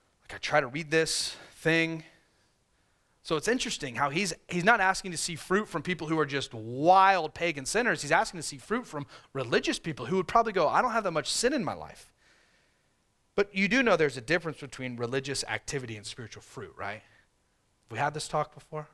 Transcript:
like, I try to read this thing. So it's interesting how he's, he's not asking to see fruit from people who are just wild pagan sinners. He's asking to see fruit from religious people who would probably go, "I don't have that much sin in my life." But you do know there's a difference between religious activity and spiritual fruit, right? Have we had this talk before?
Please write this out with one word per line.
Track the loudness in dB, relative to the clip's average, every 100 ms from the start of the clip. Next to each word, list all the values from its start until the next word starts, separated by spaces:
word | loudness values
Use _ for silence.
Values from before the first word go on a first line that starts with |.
| _ _
like, | -18 -8
I |
try | 0 2
to | 2
read | -2 0
this | 0 2 -2 -4 -8 -18 -4
thing. | 2 2 2 -2 -10 _ _ _ _ _ _ _ _ _ _ _
So | -4 -2
it's | 0
interesting | -2 -2 -6 -6 -2
how | -2
he's, | 0 -4 -6 -6
he's | 0
not | 4 4
asking | 4 0 -4
to | -6
see | -6 -6
fruit | 0 0 0
from | -4
people | -4 -4 -2
who | 0
are | 0
just | -2 -6
wild | -8 -8 2 6 8 8 6 0
pagan | -2 -2 -2 -2
sinners. | 0 2 0
He's | 2
asking | 2 2 -4
to | -10
see | -10
fruit | -4 -4 -4
from | -10 -10 -14 -10
religious | -6 0 0 0 -4
people | -4 -6 -2
who | -2
would | 4
probably | 4 4
go, | 2 2
"I | 4
don't | 2
have | 0 -2
that |
much | -2 -2
sin | 0 0
in | 0
my | -2
life." | -6 -10 -18 -20 _ _ _ _ _ _ _ _ _ _ _ _
But | -2 0
you | 0 2
do | 4
know | 4 4
there's | 2 0
a |
difference | 0 0 0 -8
between | -12 -8 -8 -6
religious | -2 -2 -4 -6
activity | -4 -6 -6 -8 -8 -12
and | -12
spiritual | -14 -16 -18
fruit, | -18 -16 -14 -10
right? | -10 -10
Have | -14 _ _ _ _ _ _ _ -10
we | -4
had | -2
this | -4 -4
talk | -4 -4
before? | -8 -14 -12 -12